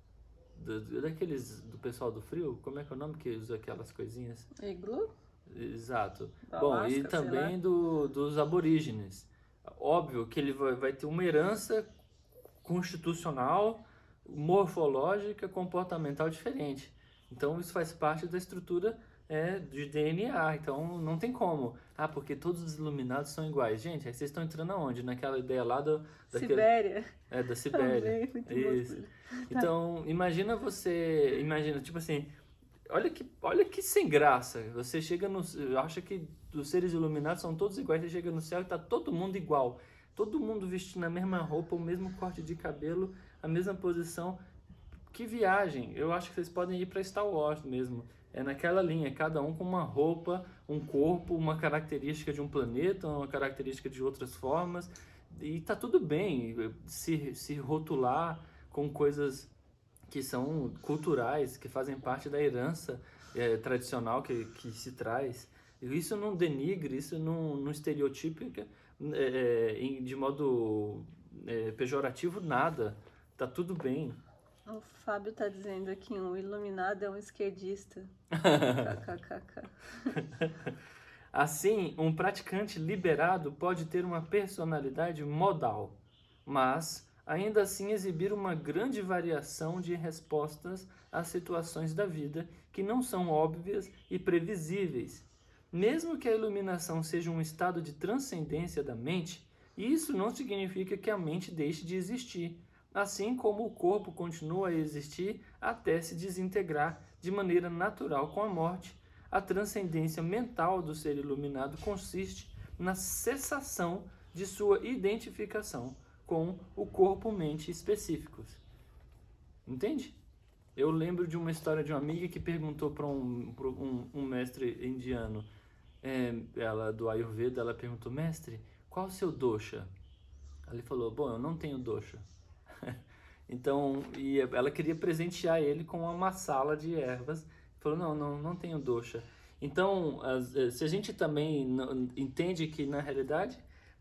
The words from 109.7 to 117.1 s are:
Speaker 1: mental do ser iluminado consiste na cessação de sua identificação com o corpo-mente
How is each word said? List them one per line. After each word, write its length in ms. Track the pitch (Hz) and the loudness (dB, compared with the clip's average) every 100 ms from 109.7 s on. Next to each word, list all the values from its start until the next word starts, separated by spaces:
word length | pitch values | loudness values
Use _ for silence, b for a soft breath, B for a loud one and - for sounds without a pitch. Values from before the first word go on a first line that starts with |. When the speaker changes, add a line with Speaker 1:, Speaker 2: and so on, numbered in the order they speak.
| 214 180 160 160 156 | -2 0 2 0 0
Speaker 1:
mental 580 | 165 214 240 - 165 190 | 0 0 -2 2 2 2
do 140 | 156 | 0
ser 240 | 151 156 143 | -4 -2 -2
iluminado 580 | 143 135 143 135 143 151 | 0 -2 -2 -2 -4 -4
consiste 720 | 208 190 - 180 190 190 - B B B | -4 -4 -4 -6 -4 -8 -14 B B B
na 160 | 180 | -2
cessação 1080 | 190 - - 233 277 - 285 277 - 175 175 - B B | -2 -2 -2 0 0 -2 -4 -4 -2 0 -2 -8 B B
de 140 | 165 190 | -8 -6
sua 400 | - 208 196 214 | 2 6 6 4
identificação 1080 | 247 196 226 - - 202 208 208 131 127 - b b - | 2 2 2 -4 -8 -4 -4 -4 -6 -6 -10 b b -2
com 320 | 165 170 190 - | 0 0 -4 -8
o 120 | - 202 | -6 0
corpo-mente 840 | - 190 | 6 6